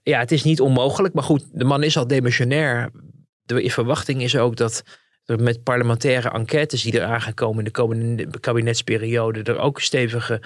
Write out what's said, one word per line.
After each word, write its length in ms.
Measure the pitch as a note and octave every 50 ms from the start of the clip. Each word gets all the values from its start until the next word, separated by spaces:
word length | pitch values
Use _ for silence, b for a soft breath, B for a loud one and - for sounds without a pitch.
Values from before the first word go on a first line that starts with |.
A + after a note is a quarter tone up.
| -
ja, 160 | - D3 A#2+
het 140 | A#2+ A#2+ E3+
is 100 | D3 B2
niet 180 | D#3 D#3+ D3
onmogelijk. 540 | B2+ C#3 C3 B2+ B2 C#3 C3+ - F#3+ F#3 -
Maar 100 | D#3+ C#3
goed, 200 | - D#3+ C#3 - - -
de 120 | - B2
man 180 | C3 C#3+ C#3 D3
is 140 | D#3 D3+
al 100 | D#3+ B2+
demissionair. 840 | A#2+ C#3+ C3+ A#2+ B2 B2 - B2 A#2+ C3+ D3+ D#3 C#3+ B2 A#2+ A#2+ - - - - - - - _ _ _ _ _
De 280 | - A#2 - - A#2+
verwachting 520 | - - A#2 A#2+ - - - - C#3 C3 B2
is 140 | B2 -
ook 200 | C3+ A2+ B2 A#2
dat 260 | A2 A#2 A2+ A2+ - - b b b b b b b b
er 180 | - A#2 A2 A#2
met 200 | A#2+ A#2 A#2+ -
parlementaire 680 | - B2 B2 A#2+ A#2+ A#2 A#2 - C#3+ B2+ B2+ A#2 A#2+
enquêtes 520 | - A2 A2+ - - D#3 D3+ D#3 - B2 A2
die 120 | A#2 G#2+
eraan 260 | A#2 F2 G2+ A#2 A#2
gaan 140 | G#2+ - A2+
komen 240 | - B2 A2+ A2 A2+
in 60 | G#2+
de 60 | A2
komende 720 | - - B2 A2+ A2+ A2+ A2+ A#2 A#2+ A2 - - - A2+
kabinetsperiode 1000 | - - A#2+ A#2 A2+ A#2 A#2 A2+ - - A#2 A2 A2 A2+ A#2 A#2+ A2+ A2+ A2 A2 G#2+
er 160 | G#2+ A#2 -
ook 220 | - C#3+ C#3 -
stevige 640 | - - - C#3 B2 A#2 A2+ A#2+ A#2 - A#2 B2 B